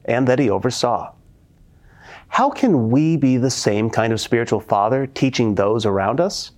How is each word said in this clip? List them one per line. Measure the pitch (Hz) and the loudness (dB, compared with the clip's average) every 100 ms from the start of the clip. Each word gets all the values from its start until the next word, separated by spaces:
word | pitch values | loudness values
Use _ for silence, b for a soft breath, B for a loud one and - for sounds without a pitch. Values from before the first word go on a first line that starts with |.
and | - 117 127 | -4 0 2
that | 127 | 2
he | 123 | 2
oversaw. | 98 127 - 120 107 - - _ _ _ _ - B B B B B B | 0 -2 -2 -2 -2 -6 -18 _ _ _ _ -20 B B B B B B
How | - 269 | 0 0
can | - 247 143 113 | 0 2 2 2
we | 135 160 | 2 2
be | 160 135 127 | 2 2 2
the | 127 | 0
same | - 113 104 113 | -2 -2 0 0
kind | 113 113 | 0 0
of | 110 | -2
spiritual | - 117 117 107 | -2 -2 0 -2
father | - 104 107 135 135 | 0 0 2 0 -4
teaching | - 135 127 110 | -2 0 2 0
those | 98 101 117 | 2 0 0
around | 107 98 98 131 | 0 0 0 0
us? | 190 - - | -2 -4 -12